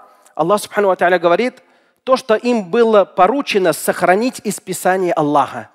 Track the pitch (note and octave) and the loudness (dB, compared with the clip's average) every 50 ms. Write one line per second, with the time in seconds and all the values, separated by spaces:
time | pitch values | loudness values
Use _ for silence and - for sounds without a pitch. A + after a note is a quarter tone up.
0 | - _ _ _ _ _ _ - D3+ F3+ G#3 G#3 - - - G#3 G3+ F#3+ F#3 - | -20 _ _ _ _ _ _ -4 0 0 0 -2 -2 -4 -4 -2 0 0 0 0
1 | F#3 F3 F3+ F3 E3+ E3+ E3+ F#3 A#3+ B3+ B3 - _ _ _ _ _ _ _ _ | 0 0 2 2 2 2 2 2 0 -4 -6 -10 _ _ _ _ _ _ _ _
2 | _ B3+ C4 - - - G#3+ G#3+ A#3 A#3+ B3 A3 F#3+ E3+ F#3+ A#3 A3+ A3+ G#3+ G3+ | _ -2 -2 0 0 0 -2 0 0 0 -2 -2 -2 -2 0 2 2 4 4 2
3 | F3+ - - G3 F3+ G3 C4+ C#4+ - - - G3+ F#3 E3 D3 - - G#3 - - | 2 2 2 2 2 2 2 0 -2 -2 -2 0 0 0 0 -2 -4 -4 -4 0
4 | F#3 E3 F#3 G#3 A#3+ C4 - - - G#3+ - - - F#3 F3+ - - F3+ F#3 G3 | 2 2 2 2 0 -2 -4 -6 -8 -8 -8 -8 -10 -12 -10 -4 -2 -2 -2 0
5 | F#3 F3 - D#3+ D3+ D3 D3 C#3+ B2+ - C3 A#2+ G#2+ - _ | -2 -2 -2 -2 0 0 0 0 0 -2 -6 -12 -14 -16 _